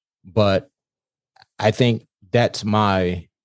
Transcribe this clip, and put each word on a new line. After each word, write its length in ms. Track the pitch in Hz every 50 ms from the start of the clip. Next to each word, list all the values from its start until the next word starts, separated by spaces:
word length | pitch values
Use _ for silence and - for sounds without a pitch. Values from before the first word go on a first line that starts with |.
| _ _ _ _ _
But 460 | 92 87 110 104 101 95 92 - - _ _ _ _ _ _ _ _ _ _ _ _ _ _ - _ _ -
I 120 | 107 110
think 360 | 107 - 131 120 113 113 - _ _ _ _ 92
that's 320 | - 120 120 98 - - -
my 640 | 107 104 107 107 101 98 92 90 87 87 87 85 - _ _ _